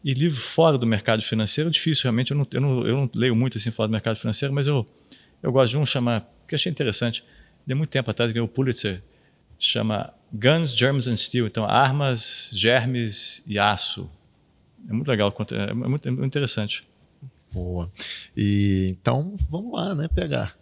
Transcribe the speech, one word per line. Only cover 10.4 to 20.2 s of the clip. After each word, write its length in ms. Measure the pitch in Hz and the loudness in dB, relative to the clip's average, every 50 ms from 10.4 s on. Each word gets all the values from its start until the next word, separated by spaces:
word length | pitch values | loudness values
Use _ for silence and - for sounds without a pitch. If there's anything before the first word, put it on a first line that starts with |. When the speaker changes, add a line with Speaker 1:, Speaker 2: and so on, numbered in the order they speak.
| 107 127 156 165 165 147 117 | 4 4 4 6 2 0 2
Speaker 1:
Germs 320 | 107 120 135 139 139 113 | 2 2 4 4 2 0
and 100 | 127 117 | 0 0
Steel. 280 | 104 - - - 127 117 | 0 0 0 0 0 0
Então, 180 | 104 - 113 107 | 0 -2 -2 0
armas, 840 | 104 101 120 139 131 131 147 143 135 127 113 - - - - - - - | 4 4 4 4 4 2 0 0 0 0 -2 -2 -4 -6 -6 -8 -6 -4
germes 880 | 98 95 113 123 131 117 127 127 120 117 110 104 - - - - - _ | 0 2 4 4 4 2 2 -2 -2 -2 -4 -4 -6 -6 -6 -6 -8 _
e 140 | - 104 101 | -6 0 2
aço. 500 | 101 104 101 95 - - - - 90 85 - - _ _ _ _ _ _ _ _ _ _ _ _ - - | 4 4 2 2 -2 -6 -6 -8 -10 -12 -14 -20 _ _ _ _ _ _ _ _ _ _ _ _ -10 -4
É 40 | 107 | -4
muito 140 | 113 143 | -4 0
legal, 260 | 143 123 104 104 101 - - 110 - | 0 2 2 2 0 0 -2 -6 -4
é 220 | - 110 101 101 110 | -4 -4 -4 -4 -4
muito, 340 | 120 123 - 131 147 - | -4 -2 -2 -2 -2 -2
é 40 | 131 | -4
muito 140 | 127 135 139 | -4 -2 -2
interessante. 580 | 135 - 143 139 123 - - 104 104 - - - _ _ _ _ _ _ _ - 131 _ _ _ _ - | -2 -2 -2 -2 -2 -2 -4 -4 -4 -6 -10 -10 _ _ _ _ _ _ _ -20 -20 _ _ _ _ -8
Speaker 2:
Boa. 380 | 92 90 90 90 87 85 87 - - - - - - - - _ | -8 -6 -4 -4 -4 -6 -8 -10 -14 -14 -14 -14 -14 -16 -12 _
E, 600 | - 104 101 101 101 101 101 95 95 95 92 92 - | 0 0 2 4 4 4 4 2 2 0 0 -2 -2
então, 360 | _ - 123 131 151 185 208 190 - - | _ -2 0 0 -2 -4 -4 -4 -4 -2
vamos 240 | 147 175 214 240 392 | -2 -6 -6 -6 -4
lá, 200 | 370 175 196 196 | -4 -4 -2 -2
né, 140 | 147 151 | -4 -2
P 160 | 165 - 170 | -2 -2 -2